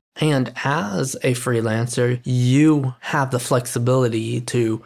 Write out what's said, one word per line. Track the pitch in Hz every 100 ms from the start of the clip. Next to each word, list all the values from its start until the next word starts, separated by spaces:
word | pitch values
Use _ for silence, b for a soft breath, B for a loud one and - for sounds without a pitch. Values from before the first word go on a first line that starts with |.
| _ -
And | 156 135 117 - 135
as | 151 202 190 131 -
a | 135
freelancer, | 123 127 113 113 110 120 - 123 123 135
you | 123 123 135 156 147 131 -
have | - 151 127
the | 123
flexibility | - 131 123 123 120 131 120 113 113 123
to, | 120 123 113 110